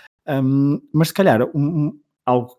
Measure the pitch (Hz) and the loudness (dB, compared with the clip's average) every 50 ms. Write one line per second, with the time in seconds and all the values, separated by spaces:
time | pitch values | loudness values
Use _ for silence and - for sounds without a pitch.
0 | - - _ _ _ 156 139 139 131 131 139 139 139 143 147 - - _ - 156 | -20 -20 _ _ _ -6 -4 -2 0 0 0 0 0 0 -2 -4 -6 _ -2 -2
1 | 160 - - - 190 170 113 110 127 - - 147 143 151 175 151 147 151 - - | -2 0 0 0 2 2 4 2 0 -2 -2 -2 -2 -2 0 -2 -2 -2 -4 -10
2 | _ _ _ _ _ 123 127 123 120 - - | _ _ _ _ _ -2 0 0 -2 -4 -12